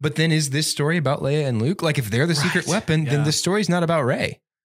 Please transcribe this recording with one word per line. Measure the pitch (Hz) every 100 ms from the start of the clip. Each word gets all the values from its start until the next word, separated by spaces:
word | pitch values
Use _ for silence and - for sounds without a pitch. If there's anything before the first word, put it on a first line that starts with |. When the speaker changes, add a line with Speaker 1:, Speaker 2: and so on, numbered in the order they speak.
Speaker 1:
But | 151 151
then | 160
is | 156 143
this | 139 156
story | - 147 170
about | 135 -
Leia | 135 147 139
and | 117
Luke? | 117 196
Like, | 165 147
if | 110
they're | 113 160
the |
secret | 151 175 180 -
Speaker 2:
Right. |
Speaker 1:
weapon, | 185 220 156 147
then | 147
Speaker 3:
Yeah. | 147
Speaker 1:
the |
story's | 151 - 202 180
not | 175
about | 165 165
Rey. | 123 151 - - _ _